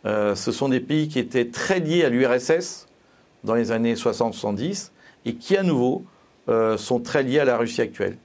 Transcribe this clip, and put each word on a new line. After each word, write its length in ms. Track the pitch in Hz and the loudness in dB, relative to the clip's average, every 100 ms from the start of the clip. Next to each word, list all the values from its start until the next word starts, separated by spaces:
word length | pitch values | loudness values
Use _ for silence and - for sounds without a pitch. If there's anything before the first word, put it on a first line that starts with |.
Euh, 300 | 107 107 104 | 0 0 0
ce 160 | 98 - | 0 -2
sont 180 | 123 139 | -2 0
des 100 | 127 | 0
pays 280 | 123 156 151 | 0 -2 0
qui 100 | 135 | -2
étaient 320 | 123 127 120 | 0 0 -2
très 300 | - - 185 | -4 -2 -2
liés 260 | 156 170 | 2 2
à 40 | 147 | 2
l'U 140 | 120 | 4
R 100 | 131 | 2
S 180 | 123 123 | 2 2
S 360 | 165 180 - - _ _ _ _ _ | 0 0 -12 -18 _ _ _ _ _
dans 120 | 104 | -2
les 160 | 117 113 | 0 2
années 240 | 113 117 | 0 0
soixante, 400 | 117 120 104 117 | 0 -2 0 -2
soixante-dix, 560 | - 107 101 147 196 - _ - _ | -2 -4 -2 -4 -6 -10 _ -20 _
et 100 | 117 | -8
qui, 220 | 117 - 190 | -8 0 2
à 60 | |
nouveau, 420 | 185 139 123 - - _ _ _ - | 4 2 2 0 -8 _ _ _ 0
euh, 300 | 113 113 110 | 2 2 0
sont 240 | - 123 | 0 -2
très 220 | 120 151 | 0 0
liés 160 | 131 143 | 2 2
à 60 | |
la 120 | 135 117 | 2 2
Russie 240 | 117 - | 0 -2
actuelle. 340 | 120 - 98 - | -4 -2 -6 -6